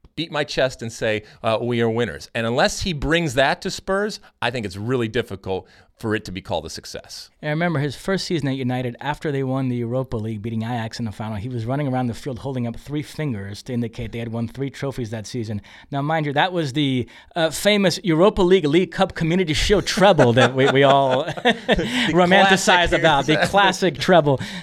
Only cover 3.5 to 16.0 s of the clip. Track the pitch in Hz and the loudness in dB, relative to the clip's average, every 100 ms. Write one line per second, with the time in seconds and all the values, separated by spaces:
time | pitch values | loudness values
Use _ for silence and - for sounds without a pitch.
3.5 | 175 190 - - 190 214 - - _ 120 | 0 -4 -8 -4 -4 -4 -8 -16 _ -4
4.5 | 120 101 95 107 127 113 120 110 95 95 | -4 -6 -6 -2 -2 0 -2 -4 -8 -6
5.5 | 92 - _ _ _ 113 107 104 92 - | -6 -8 _ _ _ -4 -4 -4 -12 -6
6.5 | 85 78 - - - - - - _ 151 | -6 -6 -12 -14 -16 -14 -18 -20 _ -6
7.5 | 156 175 151 143 - - 185 - 170 143 | -2 -2 0 -2 -4 -4 -4 -2 -2 -2
8.5 | 135 127 127 127 120 135 151 165 139 131 | -2 -2 -2 -4 -6 -6 -6 -4 -2 -2
9.5 | 131 131 123 117 131 131 117 107 107 113 | -2 -2 -2 -2 -4 -4 -6 -6 -6 -6
10.5 | 113 113 123 113 - 113 - 110 107 120 | -4 -4 -4 -6 -6 -8 -8 -8 -8 -8
11.5 | 123 113 135 143 127 123 110 147 117 131 | -6 -4 -4 -2 -2 -2 -6 -8 -8 -6
12.5 | 131 120 117 - 147 135 - 151 107 98 | -6 -6 -8 -8 -8 -8 -6 -6 -6 -8
13.5 | 101 - 120 117 - 113 117 113 117 117 | -12 -8 -4 -4 -6 -10 -8 -6 -6 -6
14.5 | 127 139 - 139 131 113 113 101 123 110 | -6 -10 -6 -8 -6 -8 -8 -8 -8 -6
15.5 | 107 - - - 151 | -8 -10 -20 -10 -4